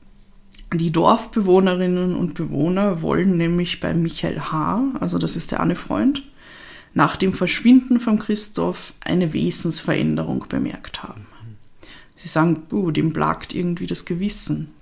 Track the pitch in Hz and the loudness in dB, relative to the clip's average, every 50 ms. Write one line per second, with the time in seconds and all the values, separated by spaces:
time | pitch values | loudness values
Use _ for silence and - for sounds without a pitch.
0 | - - - - - - - - - - - - - - - 165 165 170 160 165 | -20 -20 -20 -20 -20 -20 -20 -20 -20 -20 -20 -20 -12 -6 -2 -2 0 0 2 4
1 | 165 160 220 233 - - - 226 202 185 180 190 190 190 180 180 185 180 180 180 | 4 6 4 4 2 -2 -2 0 4 6 6 6 6 4 2 2 0 0 0 0
2 | 180 180 175 - 175 165 - - 165 147 147 139 147 170 180 190 202 202 180 160 | 0 0 0 0 -2 -2 -2 -4 -6 -4 0 0 0 2 2 2 2 0 0 0
3 | 160 156 143 160 180 196 180 165 170 165 175 175 175 170 - - - 170 160 170 | 0 0 2 4 4 4 4 4 2 2 2 0 0 -2 -4 -4 -4 -2 0 0
4 | 165 165 160 - - 165 - 156 143 - - 156 151 170 180 220 262 277 247 - | 0 0 -2 -4 -4 -4 -4 -4 -6 -6 -4 -2 -2 0 0 0 0 -2 -2 -2
5 | - 175 180 175 147 143 - 170 - - - - - 165 180 - - - - 190 | -4 -2 -2 -2 -2 -2 -4 -4 -6 -6 -2 0 0 0 0 -2 -4 -6 -2 2
6 | 220 262 294 277 - - - - - - - - - - - - - - - - | 2 2 2 0 -4 -12 -20 -20 -20 -20 -20 -20 -20 -20 -20 -20 -20 -6 0 2
7 | 151 156 - - 190 190 190 - 185 180 - - - 233 254 262 254 - 247 240 | 2 2 2 0 0 0 0 0 -2 -2 -2 2 6 8 8 8 8 4 0 0
8 | - 233 214 214 - - 214 208 - - - - 170 175 180 - - - - - | 2 2 0 0 0 0 -2 0 0 -2 -2 -2 -2 -2 -2 -6 -10 -16 -16 -12
9 | - - - 180 180 160 - - 147 175 170 - - 170 160 - - - - - | -6 -2 0 0 0 0 0 0 -2 0 0 0 -2 0 0 -2 0 0 0 0
10 | - - 156 156 160 - - 131 - - - 65 - - - - - - - - | 0 0 0 -2 -2 -2 -4 -4 -4 -4 -4 -4 -4 -4 -6 -10 -14 -14 -14 -12
11 | - - - 107 101 - - 107 110 113 107 - - - - - - - - - | -12 -12 -14 -16 -18 -18 -20 -20 -18 -18 -18 -18 -20 -20 -20 -20 -20 -20 -20 -20
12 | - - _ - - - - 156 160 170 160 160 - - 226 208 190 170 151 151 | -20 -20 _ -12 -4 -2 2 2 4 4 2 0 -2 -4 -2 -2 0 0 0 0
13 | 160 160 160 160 156 156 165 - - - - - 175 175 170 175 180 175 180 - | 0 0 0 0 0 0 -2 -2 -6 -10 -6 -4 -2 -2 -4 -4 -4 -6 -6 -6
14 | - - 175 175 196 208 208 - - - 151 151 156 147 - - | -4 -6 -4 -2 -2 -4 -2 -2 -2 -2 -2 -4 -4 -10 -12 -20